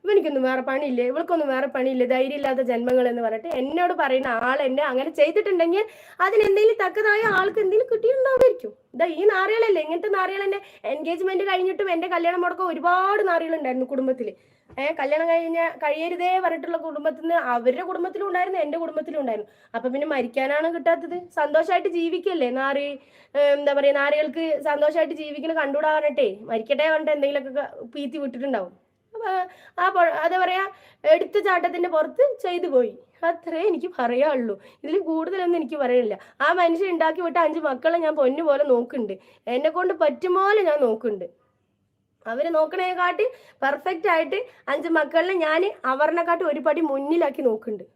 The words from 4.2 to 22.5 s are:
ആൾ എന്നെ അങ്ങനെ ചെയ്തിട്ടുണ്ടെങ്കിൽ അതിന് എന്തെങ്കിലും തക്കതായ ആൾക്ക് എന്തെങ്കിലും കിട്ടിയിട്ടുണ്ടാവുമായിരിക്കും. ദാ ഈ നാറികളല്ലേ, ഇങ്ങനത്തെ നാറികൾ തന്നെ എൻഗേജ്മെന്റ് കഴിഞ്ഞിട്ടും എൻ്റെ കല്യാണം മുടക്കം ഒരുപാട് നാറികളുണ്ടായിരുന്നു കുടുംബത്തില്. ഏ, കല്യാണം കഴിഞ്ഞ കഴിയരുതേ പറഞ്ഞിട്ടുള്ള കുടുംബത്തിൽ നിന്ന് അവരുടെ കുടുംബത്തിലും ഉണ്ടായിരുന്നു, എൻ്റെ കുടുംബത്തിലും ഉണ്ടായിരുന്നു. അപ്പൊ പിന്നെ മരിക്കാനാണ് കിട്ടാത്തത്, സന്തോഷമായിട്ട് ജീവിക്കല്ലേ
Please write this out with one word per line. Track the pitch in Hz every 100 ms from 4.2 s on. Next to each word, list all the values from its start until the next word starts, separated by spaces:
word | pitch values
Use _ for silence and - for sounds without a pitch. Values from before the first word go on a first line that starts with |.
| 262 226 247
ആൾ | 277 269
എന്നെ | 262 294
അങ്ങനെ | 254 285 320
ചെയ്തിട്ടുണ്ടെങ്കിൽ | 294 330 415 359 330 381 440 - - - 381
അതിന് | 415 403
എന്തെങ്കിലും | 392 427 440 370
തക്കതായ | 427 427 415 453 381
ആൾക്ക് | 392 381 381
എന്തെങ്കിലും | 427 480
കിട്ടിയിട്ടുണ്ടാവുമായിരിക്കും. | 440 453 539 523 508 508 - 214 - _ 247
ദാ | 339 311
ഈ | 415
നാറികളല്ലേ, | 381 403 440 453 359 302
ഇങ്ങനത്തെ | 339 415 392
നാറികൾ | 370 392 392
തന്നെ | 392 - - 214
എൻഗേജ്മെന്റ് | 285 311 330 381 370 392
കഴിഞ്ഞിട്ടും | 370 370 370 392 339
എൻ്റെ | 359 349
കല്യാണം | 339 349 349
മുടക്കം | 339 370
ഒരുപാട് | 330 339 359 381 415 381
നാറികളുണ്ടായിരുന്നു | 330 330 320 269 254 254
കുടുംബത്തില്. | 269 262 254 214 - _ _ _ -
ഏ, | 285 330
കല്യാണം | 277 302 330
കഴിഞ്ഞ | 330 330 330 330 -
കഴിയരുതേ | 302 302 339 359 359 370
പറഞ്ഞിട്ടുള്ള | 370 330 330 330
കുടുംബത്തിൽ | 311 294 311 311
നിന്ന് | 330 339 254
അവരുടെ | 240 240 262 359
കുടുംബത്തിലും | 349 359 415 403
ഉണ്ടായിരുന്നു, | 359 370 370 294
എൻ്റെ | 330
കുടുംബത്തിലും | 320 311 339 302
ഉണ്ടായിരുന്നു. | 262 214 208 _ _ 226
അപ്പൊ | 247
പിന്നെ | 269 302
മരിക്കാനാണ് | 277 240 269 262 294 330 339
കിട്ടാത്തത്, | 302 339 339 349 359 -
സന്തോഷമായിട്ട് | 294 302 330 349 381 339
ജീവിക്കല്ലേ | 330 359 381 349 247